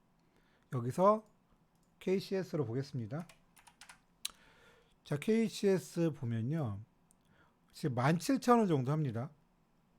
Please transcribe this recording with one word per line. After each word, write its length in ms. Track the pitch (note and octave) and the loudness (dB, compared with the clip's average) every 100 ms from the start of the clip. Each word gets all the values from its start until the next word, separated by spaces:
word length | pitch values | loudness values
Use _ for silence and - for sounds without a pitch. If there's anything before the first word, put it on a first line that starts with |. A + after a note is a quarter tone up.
| _ _ _ _ _ _ - | _ _ _ _ _ _ -8
여기서 540 | C3 A#2+ B2+ G3 G#3+ - _ _ _ _ _ _ - | -6 -4 2 4 4 -2 _ _ _ _ _ _ -8
케이씨에스로 680 | - F#3+ F3+ F#3+ F3+ E3 A2+ | -2 -2 -2 -4 -4 -4 -2
보겠습니다. 640 | A#2+ C#3 B2 G#2+ C#3+ F3 - _ - - - - - _ _ - - - _ - - _ _ | -4 -6 -6 -6 -8 -12 -18 _ -20 -20 -20 -20 -20 _ _ -16 -16 -20 _ -20 -20 _ _
자, 140 | - C#3+ | -8 -4
케이씨에스 960 | C#3+ A3 A3+ - G3+ F#3+ - E3+ E3 | 0 2 0 0 2 2 0 -2 -2
보면요. 680 | C#3 A#2 A2+ A#2 D#3+ B2 G2+ A2 _ _ _ _ _ _ _ _ | -2 -4 -2 -2 -2 -2 -6 -12 _ _ _ _ _ _ _ _
지금 220 | - D#3 A#2+ | -6 -4 2
만 240 | C3+ E3 | 2 2
칠천 400 | - C4+ - A#3+ | 2 2 4 4
원 80 | G#3 | 4
정도 240 | D3 B2 | 2 0
합니다. 400 | D#3 C#3+ A2 C#3 - _ _ _ _ _ | 0 -2 -4 -8 -12 _ _ _ _ _